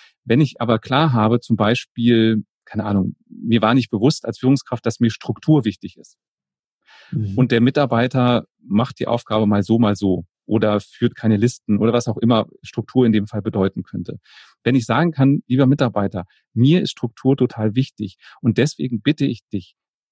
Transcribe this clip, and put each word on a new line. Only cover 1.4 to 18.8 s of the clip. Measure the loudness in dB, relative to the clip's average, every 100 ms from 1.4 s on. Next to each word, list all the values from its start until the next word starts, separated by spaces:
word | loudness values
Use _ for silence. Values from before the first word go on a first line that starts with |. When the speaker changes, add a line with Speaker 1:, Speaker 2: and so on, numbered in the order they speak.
| 0 0
Speaker 1:
Beispiel, | 0 0 -4 -2 2 4 4 0 -4 _ _
keine | -8 -2
Ahnung, | -2 -2 -6 _
mir | -12 -2 0
war | 2 2
nicht | 0
bewusst | 0 0 -2 -6
als | -4
Führungskraft, | 0 0 -2 -8 -6
dass | -2
mir | -2
Struktur | -2 -10 -6 2 2 2
wichtig | -6 -12 -18
ist. | -20 _ _ _ _ _ _ _ _ -20 -10
Speaker 2:
Mhm. | -8 -4 -2
Speaker 1:
Und | 0
der | 2
Mitarbeiter | 2 2 0 0 0 0 0 0 -4 _
macht | -4 -2 -2 -4
die | -4
Aufgabe | -4 -2 -2 0
mal | 0
so, | 2 2
mal | 2 0
so | 0 -2 -6 _ -4
oder | -2 0 -2
führt | -4 -4 -4 -2
keine | 0 2
Listen | 0 -2 -4 0
oder | 2
was | 0 -2
auch | -2
immer | 0 0 -2 -8
Struktur | -14 -10 -4 2 2
in |
dem | 2 -2
Fall | -6
bedeuten | -6 -2 -2 -4
könnte. | -10 -10 -10 -14 _ -20 -20 _
Wenn | -2 0
ich | 0
sagen | 0 0
kann, | 2 2 2 0
„Lieber | 0 2
Mitarbeiter, | 2 0 -2 -4 -4 -10 _ _
mir | 0 4 4
ist | 0
Struktur | -6 -10 -4 -2 0
total | 0 -2 -4 -2
wichtig | -4 -6 -12 -12 -20 -6
und | -2 0
deswegen | 0 -2